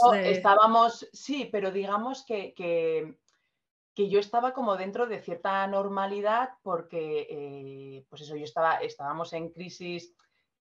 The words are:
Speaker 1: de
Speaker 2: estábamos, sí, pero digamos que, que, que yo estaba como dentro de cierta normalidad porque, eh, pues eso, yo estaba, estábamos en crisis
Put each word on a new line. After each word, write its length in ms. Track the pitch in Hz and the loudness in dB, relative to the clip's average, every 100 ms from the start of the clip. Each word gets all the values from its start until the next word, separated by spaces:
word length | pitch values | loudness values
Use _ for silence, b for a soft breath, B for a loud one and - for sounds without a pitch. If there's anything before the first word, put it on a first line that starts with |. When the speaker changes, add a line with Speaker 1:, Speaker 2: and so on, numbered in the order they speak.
Speaker 1:
de 180 | 240 208 | 6 8
Speaker 2:
estábamos, 840 | 190 185 202 208 220 226 226 - - | 4 4 6 8 8 6 4 2 -14
sí, 360 | - - 285 233 | -16 -6 -6 -4
pero 180 | 208 190 | -2 -2
digamos 540 | 196 196 208 247 - - | -4 -2 -2 -4 -8 -6
que, 280 | 208 180 | -6 -6
que, 640 | - 175 170 165 160 156 - _ _ _ _ _ _ _ | -8 -2 0 0 -2 -4 -14 _ _ _ _ _ _ _
que 160 | - 196 | -2 2
yo 100 | 202 | 2
estaba 320 | 202 233 254 | 2 0 0
como 220 | 262 226 190 | 0 0 0
dentro 300 | 190 233 240 | -2 -2 -2
de 160 | 185 | -4
cierta 440 | - 170 196 196 196 | -8 -6 -2 0 0
normalidad 800 | 196 202 196 196 202 208 226 262 - | 0 -2 -2 -2 -2 0 0 0 -6
porque, 640 | 196 170 170 170 156 151 147 | -4 -4 -4 -8 -4 -4 -6
eh, 760 | 151 143 139 135 135 135 135 135 | -10 -10 -12 -14 -14 -16 -18 -20
pues 120 | 147 | -20
eso, 140 | 147 151 | -12 -10
yo 80 | |
estaba, 320 | 147 170 160 156 | -8 0 0 0
estábamos 560 | 151 - 143 165 165 | -4 -6 -8 -6 -6
en 160 | 165 165 | -8 -10
crisis 640 | 165 180 - 175 175 - _ _ _ _ _ _ | -12 -16 -12 -10 -10 -12 _ _ _ _ _ _